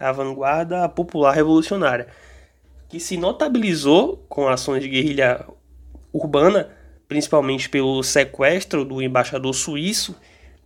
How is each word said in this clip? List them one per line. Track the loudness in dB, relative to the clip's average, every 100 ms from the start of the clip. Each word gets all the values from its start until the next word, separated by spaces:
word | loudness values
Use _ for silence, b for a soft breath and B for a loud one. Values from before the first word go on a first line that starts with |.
A | -4
Vanguarda | -4 -6 -4 -2 -2 -2 -4 -4
Popular | -4 -6 2 2
Revolucionária, | 4 4 4 2 0 0 -2 -6 b b b b b _ -20 -16
que | -12
se | -8 -4
notabilizou | -2 -2 0 0 0 0 6 6 4 -2 -8
com | -2 0
ações | 0 -2 -4
de | -2
guerrilha | 0 0 2 2 0 -8 -20 _ -20 -20 -20 -10
urbana, | -6 0 4 4 4 0 b b b -8
principalmente | -4 0 0 0 -2 -2
pelo | -2 0 -2
sequestro | 0 0 0 0 0 0 -2 -4
do | -4 -4
embaixador | -2 0 -2 -4 -4
suíço, | -4 -6 -6 -4 -4 -6 -12 b b b b